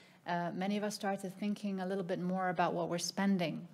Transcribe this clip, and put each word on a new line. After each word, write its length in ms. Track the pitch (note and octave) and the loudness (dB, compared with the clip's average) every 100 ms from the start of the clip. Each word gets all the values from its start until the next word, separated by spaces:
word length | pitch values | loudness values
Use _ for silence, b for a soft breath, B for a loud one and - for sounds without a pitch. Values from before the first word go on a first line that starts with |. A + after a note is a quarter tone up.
| b b - | b b -4
Uh, 240 | F3 F3 | -2 -2
many 220 | F3+ G3 G#3 | -2 0 0
of 80 | |
us 100 | G#3 | -2
started 380 | G#3 G3+ G3 F#3+ F3+ | -2 -2 -2 -4 -4
thinking 420 | G#3 G#3 G3+ F#3+ | -2 -2 -2 -2
a 60 | F#3 | -2
little 180 | G3 | -2
bit 160 | F3+ E3+ | 0 0
more 300 | F3+ F#3+ F#3 | 0 2 2
about 240 | F3 E3 | 4 2
what 140 | E3+ E3 | 2 0
we're 100 | F3 | -2
spending, 680 | - - G3 F#3+ D#3+ D#3+ - | -2 2 4 4 2 -2 -8